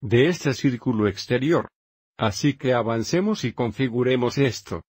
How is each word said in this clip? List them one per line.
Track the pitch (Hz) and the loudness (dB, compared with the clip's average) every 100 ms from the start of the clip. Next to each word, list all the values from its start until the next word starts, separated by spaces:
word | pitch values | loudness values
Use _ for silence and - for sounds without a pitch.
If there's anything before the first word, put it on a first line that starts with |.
de | 113 117 143 | 2 4 4
este | 175 143 | 2 -2
círculo | 131 139 120 - 113 104 | 0 0 0 -2 0 0
exterior. | 98 - 123 135 165 - _ _ _ _ _ | 0 -2 -2 2 0 -2 _ _ _ _ _
Así | 110 - 147 139 | -2 0 -2 0
que | 131 | 0
avancemos | 123 110 113 110 170 202 214 | 0 0 -2 -2 -2 0 -2
y | 120 | -4
configuremos | - 120 107 135 117 123 127 120 127 | -2 -4 -2 -2 0 0 2 0 0
esto. | 139 - - 87 | 0 0 -8 -12